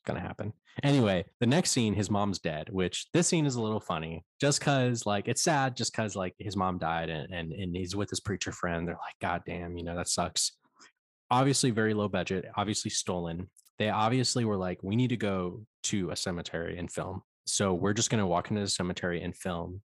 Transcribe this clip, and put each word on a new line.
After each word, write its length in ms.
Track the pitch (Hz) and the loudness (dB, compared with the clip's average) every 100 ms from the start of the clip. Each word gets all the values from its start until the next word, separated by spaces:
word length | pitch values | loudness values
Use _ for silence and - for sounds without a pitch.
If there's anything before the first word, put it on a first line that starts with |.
| - | -6
gonna 160 | - | -4
happen. 320 | - - 104 - _ - | -6 -6 -8 -10 _ -2
Anyway, 440 | 143 143 107 92 - _ | 4 6 6 4 0 _
the 60 | 117 | 4
next 240 | 156 - | 4 4
scene, 220 | 135 110 | 2 2
his 160 | 98 101 | 2 2
mom's 300 | 104 101 87 | 2 0 -2
dead, 300 | - 78 - | -4 -4 -4
which 380 | 92 90 - - | 0 0 -2 0
this 160 | 156 170 | 2 4
scene 180 | 170 147 | 4 2
is 100 | 123 | 0
a 60 | |
little 200 | 110 110 | 0 -2
funny 420 | - 87 80 90 - - | -2 -4 -4 -8 -12 0
just 220 | 143 143 | 2 2
'cause, 440 | 147 135 123 117 104 | 4 4 4 2 0
like, 220 | 101 117 | 0 0
it's 140 | 120 | 0
sad 340 | 180 147 135 120 | 2 4 2 0
just 180 | 113 | -4
'cause, 220 | - 110 98 | -2 -2 -2
like, 200 | 92 - | -4 -6
his 160 | 101 98 | -4 0
mom 220 | 92 90 | 0 0
died 320 | 82 82 82 | 0 0 -2
and, 240 | 78 92 | -4 -6
and, 180 | 90 82 | -6 -6
and 240 | 92 90 90 | -6 -4 -4
he's 200 | 90 101 | -4 -4
with 140 | 107 | -4
his 120 | - | -4
preacher 320 | - - - | -4 -4 -4
friend. 340 | - 87 85 85 | -4 -2 -2 -2
They're 80 | 87 | -6
like, 240 | - - | -10 -6
"God 240 | 90 87 - | -4 -4 -4
damn, 320 | 87 87 87 | -8 -8 -8
you 60 | |
know, 120 | 82 87 | -6 -4
that 120 | 87 | -2
sucks." 460 | - 85 - - - _ _ - _ _ _ - | -2 -2 -2 -4 -6 _ _ -20 _ _ _ 0
Obviously 400 | 123 139 135 135 | 4 4 4 4
very 220 | 110 110 | 4 4
low 140 | 104 104 | 2 2
budget, 380 | 92 85 95 - 107 | 0 0 -2 -2 -2
obviously 340 | 101 104 107 | 0 -2 -2
stolen. 600 | - - 90 85 82 95 - _ - | -2 -2 -2 -2 -6 -8 -14 _ -2
They 120 | 107 | 0
obviously 560 | 101 110 127 120 127 113 | 2 2 4 2 2 2
were 120 | 101 | 0
like, 240 | 92 90 | -2 -4
"We 120 | 95 113 | 0 2
need 140 | 123 | 2
to 80 | 117 | 2
go 480 | 104 95 90 95 107 _ | 0 0 -2 -6 -14 _
to 280 | - 104 85 | -4 -2 -2
a 40 | 82 | -2
cemetery 640 | 98 87 82 82 85 87 | -4 -4 -6 -4 -4 -6
and 140 | 87 | -6
film. 300 | - 90 95 - _ - | -6 -6 -8 -12 _ -4
So 280 | - 101 | 2 2
we're 200 | 87 98 | 2 2
just 160 | 104 - | 2 2
gonna 180 | 113 95 | 2 2
walk 220 | 87 - | 2 0
into 120 | 107 | -2
the 80 | 101 | 0
cemetery 520 | - 90 90 90 87 | -2 -2 -2 -2 -2
and 140 | 92 - | -4 -6
film." 460 | 92 85 85 92 | -4 -4 -6 -10